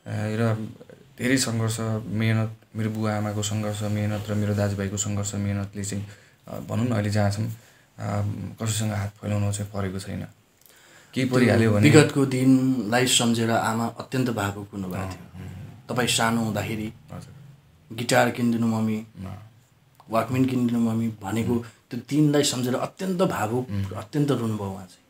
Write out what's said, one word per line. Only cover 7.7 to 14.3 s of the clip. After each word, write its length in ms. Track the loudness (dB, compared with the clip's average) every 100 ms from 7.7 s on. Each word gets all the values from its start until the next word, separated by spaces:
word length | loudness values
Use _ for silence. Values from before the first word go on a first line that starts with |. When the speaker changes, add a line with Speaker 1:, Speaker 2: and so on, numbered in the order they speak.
| -20 _ -10 -4 -2 -2 -4 -8 -6
Speaker 1:
कसैसँग 300 | -4 -2 -2
हात 220 | -2 -4 -6
फैलाउनु 300 | -4 0 0
चाहिँ 200 | -2 -6
परेको 280 | -4 -4 -6
छैन। 280 | -8 -8 -10 -14 _ _ -20 -20 -20 -20 -10
केही 160 | -4 2
परिहाल्यो 440 | 4 6 6 6
भने 160 | 6 8
Speaker 2:
विगतको 360 | 10 8 4 2
दिनलाई 840 | 4 6 6 4 0 2 2 2
सम्झेर 440 | 2 2 2 2
आमा 340 | 2 0 0 -4
अत्यन्त 440 | -6 -6 -2
भावुक 400 | -2